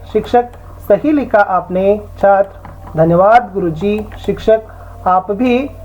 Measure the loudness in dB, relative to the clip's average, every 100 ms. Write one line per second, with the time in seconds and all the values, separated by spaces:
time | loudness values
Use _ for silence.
0 | -6 -6 0 0 0 -6 -20 -8 0 0
1 | 2 0 2 2 2 0 -2 -2 0 0
2 | -4 0 2 4 2 -4 -20 -20 -8 0
3 | 2 4 6 4 2 -4 -4 -4 -4 -4
4 | -6 -10 -6 -4 2 0 0 -18 -20 -8
5 | 0 0 0 -2 0 0 -2 -10